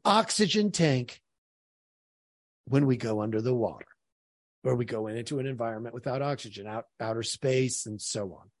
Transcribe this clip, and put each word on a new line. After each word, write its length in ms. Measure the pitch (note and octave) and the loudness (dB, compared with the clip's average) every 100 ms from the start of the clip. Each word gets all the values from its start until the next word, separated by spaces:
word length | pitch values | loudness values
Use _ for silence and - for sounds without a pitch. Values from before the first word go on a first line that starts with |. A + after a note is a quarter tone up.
oxygen 640 | - G#3 A3 - G#3 G#3+ G#3 | 4 4 4 2 2 4 2
tank 500 | - E3 C3 B2 - _ _ _ _ _ _ _ _ _ _ _ _ _ _ - | 4 4 4 0 -10 _ _ _ _ _ _ _ _ _ _ _ _ _ _ -2
when 200 | C3+ C#3+ | 2 4
we 100 | A#2+ | 2
go 260 | A#2 G#2+ | 0 -2
under 180 | G#2+ G#2+ | 0 0
the 140 | A2+ | 0
water 320 | B2+ G#2 D2+ - _ _ _ _ _ _ _ | 0 0 -4 -16 _ _ _ _ _ _ _
or 140 | C3 B2+ | -2 0
we 80 | |
go 220 | A#2 A#2 A2 | 0 -4 -4
into 320 | A2 A2+ C#3+ | -6 -4 -4
an 80 | C3 | -4
environment 480 | B2+ A2+ A2 A#2 | -4 -4 -4 -8
without 260 | A#2+ B2 C3 | -8 -6 -2
oxygen, 460 | C#3+ C#3 A#2 G2+ G2+ | -2 -4 -8 -14 -10
out, 180 | A2 - - | -8 -10 -6
outer 220 | A2+ A2+ | -4 -2
space, 640 | G#2+ - C3+ C3 B2+ - - | -4 -2 0 2 2 -2 -6
and 140 | G#2 | -8
so 340 | - A2 G2 | -6 -6 -6
on. 160 | D2+ G2 _ | -10 -20 _